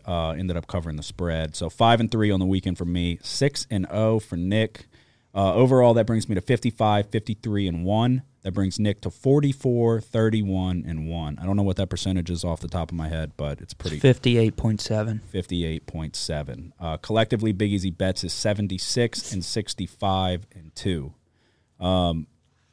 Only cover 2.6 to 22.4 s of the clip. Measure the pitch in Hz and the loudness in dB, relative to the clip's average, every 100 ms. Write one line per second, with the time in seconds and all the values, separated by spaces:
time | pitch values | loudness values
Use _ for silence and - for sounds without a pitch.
2.6 | 95 87 87 90 87 85 - - 139 - | 0 -4 -2 0 0 -4 -6 -2 -2 -2
3.6 | - 104 90 101 110 110 - 87 90 107 | -4 -4 -2 0 2 2 -2 -4 0 0
4.6 | 110 - - _ _ _ _ 98 98 92 | 0 -4 -20 _ _ _ _ 0 2 6
5.6 | 127 131 123 117 107 113 104 101 - 123 | 6 8 8 6 4 0 0 -2 0 0
6.6 | 120 - 107 104 101 113 - 110 113 101 | 0 2 2 2 2 -2 -4 -6 -4 -2
7.6 | 98 85 90 107 123 127 - _ 98 92 | 0 -2 0 2 2 0 -2 _ -6 -2
8.6 | 95 - 107 98 98 - 131 143 143 135 | -2 0 0 -2 -6 -2 2 4 4 0
9.6 | 131 120 117 113 - 117 110 110 101 95 | 0 2 2 0 0 2 2 2 0 0
10.6 | 92 90 78 80 80 85 78 71 92 101 | 0 -2 -4 -6 -4 -4 -6 -6 -2 0
11.6 | 101 92 95 90 95 92 85 85 87 80 | 2 0 -2 -2 -2 -2 -2 -4 -4 -4
12.6 | 82 90 80 82 80 80 76 - 73 71 | -4 -6 -4 -4 -4 -4 -6 -6 -6 -6
13.6 | - - - 76 127 123 127 117 113 - | -12 -10 -8 2 4 4 4 4 4 2
14.6 | 113 107 - 110 107 107 - 98 87 90 | 0 -2 -2 -2 -2 -6 -6 -8 -4 -4
15.6 | 82 80 - 82 80 - - 76 71 62 | -2 -6 -8 -10 -8 -8 -6 -6 -6 -10
16.6 | 85 - 85 80 - 110 113 113 107 98 | -14 -10 -6 -6 -2 2 2 2 0 0
17.6 | 104 101 92 85 95 92 90 - 107 104 | 0 0 -2 -2 -2 -2 -6 -4 -2 0
18.6 | 101 92 - - 120 - - 98 85 - | -2 -4 -4 0 -2 -2 -8 -6 -6 -6
19.6 | 101 - 90 - 98 95 92 90 101 95 | -6 -6 -8 -4 0 0 0 -2 -8 -20
20.6 | 80 - - 87 69 - _ _ _ _ | -20 -8 -4 -4 -6 -14 _ _ _ _
21.6 | _ - 90 92 87 82 76 _ | _ -6 0 2 2 0 -6 _